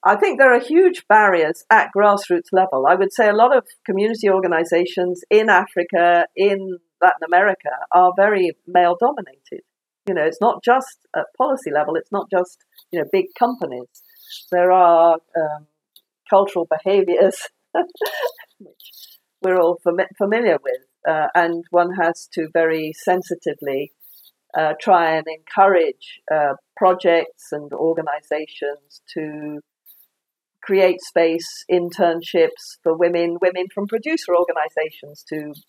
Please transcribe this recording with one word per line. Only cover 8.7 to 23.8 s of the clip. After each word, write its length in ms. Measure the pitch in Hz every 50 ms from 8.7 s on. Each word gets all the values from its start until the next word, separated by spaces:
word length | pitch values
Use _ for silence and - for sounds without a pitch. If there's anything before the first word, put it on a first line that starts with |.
| 180 180 180 175 175 175
dominated. 640 | 233 247 294 269 190 - - _ _ _ - - _ _ _ _ _ _ _ _ _ 196
You 60 | 185
know, 100 | 170 151
it's 160 | 160 165 -
not 240 | 202 240 - - -
just 420 | 240 240 262 262 - - _ _ _ -
at 120 | 160 147 - _ _
policy 320 | 254 285 269 - - 160
level, 240 | 143 147 151 143 160
it's 160 | 165 - _
not 180 | 202 202 180 -
just, 280 | 202 180 180 - - _ _ _ _ - _ _
you 80 | - 170
know, 60 | 147 -
big 140 | - 190 185 190 _ -
companies. 640 | 254 240 254 247 - 143 127 123 123 _ _ _ _ _ _ _ _ - - - - _
There 220 | 180 180 175 180
are, 460 | 180 185 180 170 170 165 165 170 165 165 _ _ _
um, 300 | 165 160 151 151 151 151 _ _ _ _ _ _ _ _ _ _ _ _ _
cultural 360 | 208 190 202 196 - 180 165
behaviors, 840 | - 156 156 - 190 196 202 190 175 175 156 190 190 190 - - - _ _
<laughs> 160 | _ _ _ 339 349 359 - - 427 - - - 554 - - _ - _ _ _
which 600 | 202 160 _ _ - - - - - - _ _ _ _ _ _
we're 180 | - 190 185 180
all 180 | 170 165 175 170 _
fami-, 200 | 180 170 180 196 - -
familiar 400 | _ 208 196 214 226 233 214 165 147 _
with, 180 | - 123 131 _ _ _ _ _
uh, 200 | - 160 156 151 - -
and 280 | 175 170 170 170 170 170 _
one 200 | - 175 175 175 185 190
has 260 | 170 165 170 - - _
to 160 | - - 160 160
very 400 | _ 170 165 160 160 160 156 156 156
sensitively, 1000 | - - - 185 185 185 - 175 170 _ 165 151 _ - 143 135 135